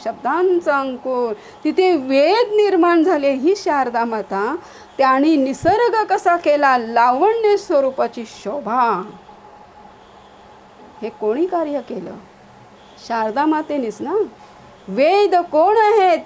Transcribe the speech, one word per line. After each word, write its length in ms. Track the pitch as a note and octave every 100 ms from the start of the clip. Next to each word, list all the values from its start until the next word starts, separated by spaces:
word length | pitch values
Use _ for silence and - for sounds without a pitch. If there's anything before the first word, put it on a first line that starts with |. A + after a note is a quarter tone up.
शब्दांचा 760 | A3 A3+ B3+ D#4+ F#4 F4 E4 C#4+
अंकुर, 520 | C4+ B3 C4 B3+ A#3+ G#3+ - -
तिथे 320 | D4+ D#4 F#4 E4
वेद 560 | C4 C4+ D4+ G#4+ A#4+
निर्माण 500 | G#4 G4+ F#4+ F4 E4+
झाले 280 | D#4+ D4+ C#4
ही 240 | C4+ D4 G4+
शारदा 480 | F#4 D4 B3 A#3
माता. 520 | A#3 A3 G3 G3 G#3+ D#4 - - - -
त्याने 380 | C4 C4 D4+ D#4
निसर्ग 680 | C4 C4+ D#4+ G#4+ A#4+ A4
कसा 320 | G#4 G4 - F4
केला, 420 | E4+ D4 C#4+ B3
लावण्य 760 | A3+ A#3 A#3+ B3+ F#4+ A#4 G#4+ G4+
स्वरूपाची 680 | - D4+ C4 C4 A#3 B3 A3
शोभा, 760 | - G3+ C#4+ G#3 B3 A#3+ F#3 G#3 F#3+ - - - - - - - - - - - - - - - - - -
हे 60 | A3
कोणी 380 | A3+ G#3+ B3 F4+
कार्य 340 | F4+ D4+ C#4+ -
केलं? 240 | - - G#3 - - - - - - - - -
शारदा 380 | A#3 A3 A3 -
मातेनेच 500 | G#3 G#3 D4 A3+ G3+
ना. 140 | A#3 G4+ D#4 - - - - - -
वेद 460 | G3 D4+ G4 G4+
कोण 420 | F4+ F4 D4+ F4+ A4
आहेत? 420 | G#4 G#4+ F#4 D#4